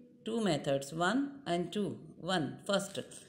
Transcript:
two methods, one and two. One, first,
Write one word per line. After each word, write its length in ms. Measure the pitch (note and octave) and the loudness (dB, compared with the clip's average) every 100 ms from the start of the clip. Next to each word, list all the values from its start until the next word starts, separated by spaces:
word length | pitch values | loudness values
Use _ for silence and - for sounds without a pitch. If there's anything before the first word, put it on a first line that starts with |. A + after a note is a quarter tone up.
| - - | -20 -12
two 160 | - A3+ | -4 0
methods, 540 | G#3 D3 D3+ C#3 - | 2 2 2 0 0
one 480 | E3 F3+ B3 C#4+ - - | 0 2 4 0 -4 -2
and 240 | E3+ E3+ | 0 0
two. 280 | G#3 F#3+ - - - | 0 -2 -4 -12 -10
One, 400 | - F#3 C3 - - | 0 0 0 -4 0
first, 340 | G3 F#3+ - - - | 2 2 -6 -8 -12